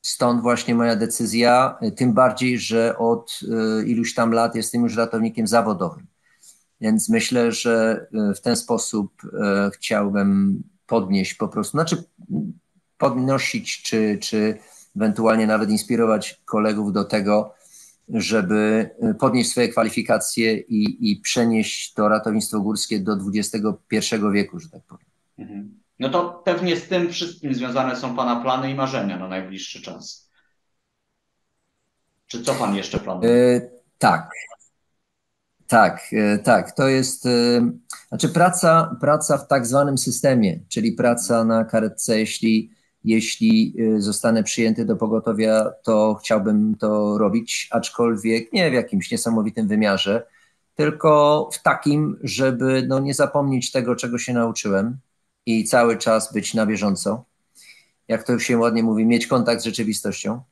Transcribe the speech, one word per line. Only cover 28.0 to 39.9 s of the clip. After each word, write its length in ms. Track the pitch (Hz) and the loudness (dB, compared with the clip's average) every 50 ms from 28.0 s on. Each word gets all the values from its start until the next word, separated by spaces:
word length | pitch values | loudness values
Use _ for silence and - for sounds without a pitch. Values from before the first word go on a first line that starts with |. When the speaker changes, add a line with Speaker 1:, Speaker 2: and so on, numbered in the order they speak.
| 143 127 120 | -8 -6 -4
Speaker 2:
pana 200 | 131 123 123 120 | -4 -2 -2 -2
plany 340 | 120 123 131 127 131 135 135 | -2 -2 -2 -2 -2 -2 -4
i 40 | 139 | -4
marzenia 440 | 139 131 131 135 123 101 98 90 90 | -4 -4 -4 -2 -4 -4 -4 -6 -6
na 100 | 92 92 | -8 -8
najbliższy 540 | 92 95 92 92 98 95 - - - 92 | -8 -10 -10 -10 -12 -14 -12 -14 -14 -16
czas. 480 | 90 95 82 78 - - - - _ _ _ _ _ _ _ _ _ _ _ _ _ _ _ _ _ _ _ _ _ _ _ _ _ _ _ _ _ _ _ _ _ _ _ _ _ _ _ _ _ | -16 -16 -16 -16 -16 -18 -18 -20 _ _ _ _ _ _ _ _ _ _ _ _ _ _ _ _ _ _ _ _ _ _ _ _ _ _ _ _ _ _ _ _ _ _ _ _ _ _ _ _ _
Czy 160 | _ - 120 | _ -12 -6
co 120 | 120 139 135 | -4 -4 -2
pan 200 | 131 120 101 101 | -2 -2 -2 -2
jeszcze 240 | 98 95 - - 98 | -4 -4 -6 -6 -6
planuje? 320 | - 98 92 90 110 117 | -6 -6 -6 0 2 4
Speaker 1:
E, 300 | 120 123 123 123 123 120 120 - - - _ _ _ _ | 4 6 6 6 4 2 0 -6 -20 -20 _ _ _ _
tak. 320 | - 110 92 - - - - - - - - _ _ _ _ _ _ _ _ _ _ _ _ _ _ _ _ _ _ _ _ _ _ - | 2 4 4 2 -4 -12 -16 -18 -18 -18 -20 _ _ _ _ _ _ _ _ _ _ _ _ _ _ _ _ _ _ _ _ _ _ 2
Tak, 400 | 123 117 104 87 90 - - - | 6 6 6 6 2 -4 -10 -4
e, 260 | - 110 107 104 104 101 | -2 0 2 2 2 2
tak, 340 | - 131 117 95 87 - | 4 4 4 4 2 -2
to 160 | - - 135 135 | -2 0 2 2
jest, 380 | 135 131 127 127 - - - | 2 2 0 -2 -6 -4 -2
e, 440 | 123 120 120 120 120 120 120 120 120 120 - _ _ - - - _ | 0 2 4 4 4 4 2 2 0 -2 -6 _ _ -18 -18 -14 _
znaczy 200 | - - - - | -4 -2 -2 0
praca, 680 | - 175 175 180 175 - - 170 160 165 160 - 123 123 | 4 4 4 4 4 2 4 4 6 4 4 2 -4 -2
praca 380 | 139 139 151 151 - - 151 135 | 2 2 2 2 2 0 -2 -2
w 100 | - _ | 2 _
tak 180 | 143 135 120 | 0 0 2
zwanym 320 | 113 131 139 143 143 | 2 2 2 2 2